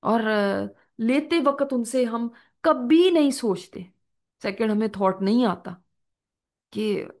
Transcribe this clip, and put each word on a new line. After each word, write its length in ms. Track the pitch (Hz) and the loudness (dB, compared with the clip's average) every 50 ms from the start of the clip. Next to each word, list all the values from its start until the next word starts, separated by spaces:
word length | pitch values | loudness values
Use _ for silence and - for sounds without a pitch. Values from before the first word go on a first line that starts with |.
| - | -2
और, 240 | - 214 233 220 | 0 -2 0 0
अ, 400 | 220 214 208 202 202 196 196 196 202 - _ _ _ _ - | 0 0 0 0 0 -2 -2 -4 -8 -10 _ _ _ _ -4
लेते 400 | 226 226 254 285 294 294 339 339 | -2 0 0 0 0 0 -2 0
वक्त 320 | 269 285 277 277 285 277 277 | 2 0 0 0 -2 -2 -2
उनसे 320 | 247 233 220 - 262 247 | -4 -4 -2 -2 -2 -2
हम 280 | 226 220 233 233 233 - - _ _ _ _ _ | 0 -2 -6 -6 -6 -10 -12 _ _ _ _ _
कभी 460 | 330 302 262 247 240 302 330 349 370 | 0 0 0 2 4 4 6 6 6
नहीं 200 | 349 330 294 285 | 4 4 4 2
सोचते, 600 | 254 - - 233 185 170 - - - - 185 - _ _ _ _ _ _ _ _ _ _ - | 0 0 -2 -2 -2 -2 -6 -14 -16 -16 -16 -16 _ _ _ _ _ _ _ _ _ _ -8
second 280 | 214 196 - 233 220 | -8 -4 -2 -2 0
हमें 180 | 208 208 220 220 | 0 0 -2 -2
thought 320 | 214 196 202 190 185 190 196 | -2 0 0 0 0 0 0
नहीं 240 | 196 214 240 254 | 2 2 2 2
आता 360 | 220 175 - - - 180 - _ _ _ _ _ _ _ _ _ _ _ _ _ _ _ _ _ _ - | 2 0 -2 -8 -14 -16 -16 _ _ _ _ _ _ _ _ _ _ _ _ _ _ _ _ _ _ -8
कि 360 | 208 214 214 202 175 - - - _ | -6 -4 -2 -2 -4 -6 -10 -14 _